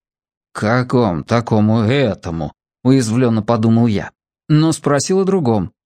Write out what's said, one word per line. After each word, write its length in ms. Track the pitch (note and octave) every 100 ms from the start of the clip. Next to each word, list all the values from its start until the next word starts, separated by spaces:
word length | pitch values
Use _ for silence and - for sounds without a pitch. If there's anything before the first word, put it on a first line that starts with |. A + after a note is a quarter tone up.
| _ _ _ _ _
«Каком 720 | - G#2+ B2 B2 B2+ A2 D#2+ -
такому 560 | A#2 A2+ A2 G#2+ A#2
этому?» 720 | G#2+ C#3+ A#2+ F2+ F2 E2 - - _ _
уязвленно 600 | B2 C3+ A2 A#2+ B2 A2
подумал 440 | G#2+ A2+ A2+ A2+ A#2
я. 240 | G2 E2 _ _ _ -
Но 240 | D3+ D#3+
спросил 480 | D#3 D3 C#3+ - F#3+
о 60 | F#3+
другом, 480 | F#3+ C3 G#2+ E2 _